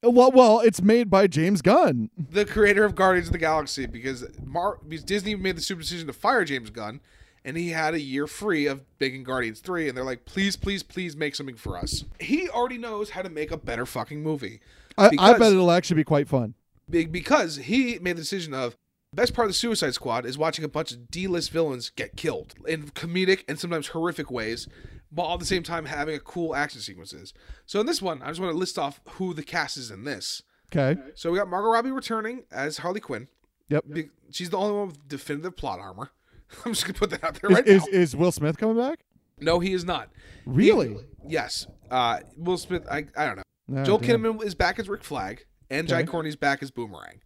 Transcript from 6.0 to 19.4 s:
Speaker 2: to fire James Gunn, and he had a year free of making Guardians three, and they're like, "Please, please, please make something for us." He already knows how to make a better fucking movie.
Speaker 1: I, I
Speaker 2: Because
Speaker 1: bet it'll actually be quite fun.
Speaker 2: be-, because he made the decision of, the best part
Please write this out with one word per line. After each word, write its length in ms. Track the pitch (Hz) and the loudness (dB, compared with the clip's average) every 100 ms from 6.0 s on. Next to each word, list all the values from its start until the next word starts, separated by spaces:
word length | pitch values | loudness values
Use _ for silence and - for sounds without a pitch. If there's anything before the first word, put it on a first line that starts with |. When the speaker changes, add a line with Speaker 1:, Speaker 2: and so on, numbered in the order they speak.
| 160 | -10
Speaker 2:
to 60 | |
fire 300 | 123 208 254 | -2 2 2
James 280 | 165 139 110 | 2 -4 -8
Gunn, 300 | 107 107 123 _ _ - _ - | -12 -12 -12 _ _ -20 _ -10
and 100 | 160 | -6
he 140 | 175 | -6
had 240 | 165 156 | -2 -2
a 60 | 165 | -2
year 240 | 139 131 147 | -4 -4 -4
free 400 | - 208 160 147 | -6 -2 0 0
of 160 | 139 _ _ | -4 _ _
making 260 | 135 131 127 | -4 -4 -6
Guardians 340 | 131 117 110 | -4 -4 -8
three, 280 | - 180 151 | -8 -4 -4
and 80 | 127 | -4
they're 80 | |
like, 220 | 131 123 - | -6 -8 -8
"Please, 300 | - 196 - | -2 -2 -2
please, 260 | 196 202 | -4 -6
please 340 | - - 175 147 | -6 -8 -8 -4
make 200 | 151 - | -6 -6
something 180 | 139 117 | -10 -12
for 220 | 104 131 | -10 -8
us." 260 | - - - - | -6 -8 -10 -12
He 300 | - 294 359 | -2 -2 0
already 300 | 233 240 247 | -2 -2 -4
knows 320 | 233 214 208 | -8 -8 -8
how 100 | 180 | -8
to 80 | 190 | -10
make 220 | 156 151 | -8 -6
a 60 | 160 | -8
better 280 | - 117 123 | -8 -6 -6
fucking 380 | 127 110 151 | -6 -8 -6
movie. 360 | 156 151 110 110 _ _ - - | -4 -4 -6 -14 _ _ -12 6
Speaker 1:
I, 80 | 208 | 8
I 40 | |
Speaker 2:
Because 260 | - 190 233 | 10 10 10
Speaker 1:
bet 140 | 226 | 8
it'll 180 | 190 180 | 8 6
actually 280 | 170 - 165 | 4 2 0
be 60 | |
quite 240 | 151 151 147 | 4 2 2
fun. 280 | 135 113 - _ _ - | -2 -2 -8 _ _ -4
Speaker 2:
be-, 160 | 165 165 | -2 -2
because 520 | 175 - 285 180 143 | -4 2 2 2 -4
he 420 | 127 240 254 226 | -2 0 0 -2
made 140 | 180 170 | -4 -4
the 40 | |
decision 340 | 156 196 160 135 | -6 -6 -6 -6
of, 200 | 123 - _ _ _ | -6 -8 _ _ _
the 60 | 147 | -2
best 180 | 233 | 0
part 100 | - | 2